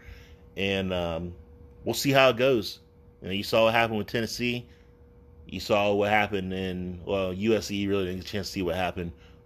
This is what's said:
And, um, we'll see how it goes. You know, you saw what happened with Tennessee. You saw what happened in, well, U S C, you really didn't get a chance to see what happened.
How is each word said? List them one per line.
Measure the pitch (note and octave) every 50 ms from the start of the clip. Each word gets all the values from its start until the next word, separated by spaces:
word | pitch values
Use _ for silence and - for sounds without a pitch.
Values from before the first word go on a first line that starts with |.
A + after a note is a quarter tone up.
| - - - - - - - - - - -
And, | - G2 G2 G2 F#2+ F#2+ F#2 F#2
um, | F2+ F2 E2+ E2 E2 F2 F2 F2+ - - - - - - - - - -
we'll | - A#2
see | - - C#3+
how | C3+ C3+ C3 C3
it | A#2+
goes. | A2 B2+ C#3 C3+ A2+ G2 - - - - _ _ - - - - - -
You | F2+
know, | F#2
you | G2+ G2+
saw | - - A2+ A2+
what | A2+ A2+
happened | A#2 A#2 A2+ A2+ G#2+
with | G2+ -
Tennessee. | - A#2+ A2+ G#2+ - - B2 A#2+ A#2+ B2 A#2+ - - - - - - - - - - - - - - - -
You | - - F#2
saw | - - A2 G2+ G2+ G#2 G2+
what | G2+ G2+ G#2
happened | G#2+ G#2+ G#2 G2+ G#2 F#2+ F#2 F#2 F#2
in, | F#2 F#2+ F#2 F2+ F2+ F2+ F2+ F2+ F2 E2+
well, | - G2 G2 F#2+ F#2 F#2
U | F#2 G2+ A2+ A2
S | G2+ -
C, | - G#2
you | G2+ G2+ G2
really | G2 G2+ F#2+
didn't | F2+ F#2 F#2
get | F2 -
a | -
chance | G#2 F2+ -
to | -
see | G2+ F#2
what | E2+ E2
happened. | F#2 F#2 F2 - F#2+ F2 E2+ D#2 - - - - - -